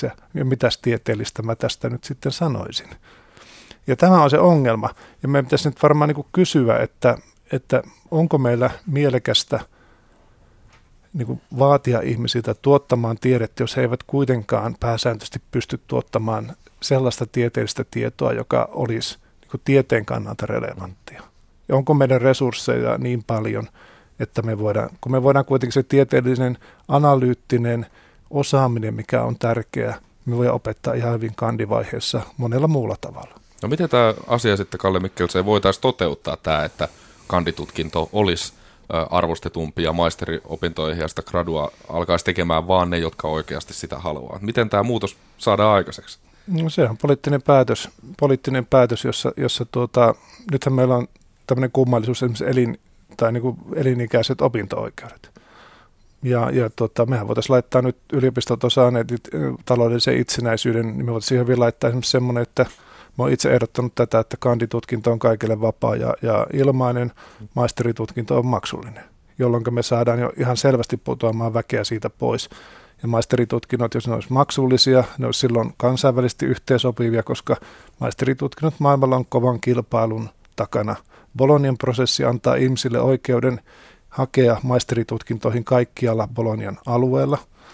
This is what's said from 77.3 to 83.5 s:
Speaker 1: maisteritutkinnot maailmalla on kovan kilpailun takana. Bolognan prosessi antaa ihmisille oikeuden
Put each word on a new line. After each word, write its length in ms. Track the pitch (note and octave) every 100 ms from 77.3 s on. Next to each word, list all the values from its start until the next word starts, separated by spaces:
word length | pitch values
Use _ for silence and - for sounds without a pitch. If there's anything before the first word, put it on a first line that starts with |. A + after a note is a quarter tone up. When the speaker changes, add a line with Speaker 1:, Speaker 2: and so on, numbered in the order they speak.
| - - - - - - -
Speaker 1:
maisteritutkinnot 760 | A#2+ - C3 C3 C#3 - D#3 -
maailmalla 380 | C#3+ C#3 C3 C3
on 100 | -
kovan 340 | B2+ B2 A#2
kilpailun 720 | B2 A#2+ - A#2 A2+ A2+ A2 - _ -
takana. 400 | G#2+ A#2 G#2+ G#2+ - - _ B2
Bolognan 420 | C3+ D3 C#3 B2
prosessi 460 | C3 A#2+ B2+ -
antaa 300 | C3 A#2+ B2
ihmisille 460 | B2+ C3 B2+ C3 B2
oikeuden 600 | B2 C3 - A#2+ B2+